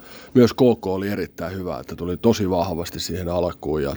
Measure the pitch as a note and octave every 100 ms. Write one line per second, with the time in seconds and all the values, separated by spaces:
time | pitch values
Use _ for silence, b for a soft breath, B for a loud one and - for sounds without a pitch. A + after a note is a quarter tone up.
0 | B B B B2+ A#2 - B2+ A2+ F#2+ F#2+
1 | G2 G2+ E2 - F2 F#2+ F2+ C2+ C2+ D#2+
2 | F2 F2 A2+ A2 G2 F#2 F2 E2 E2+ E2
3 | - F2 F2 F2 F2 - C#2 D2+ C#2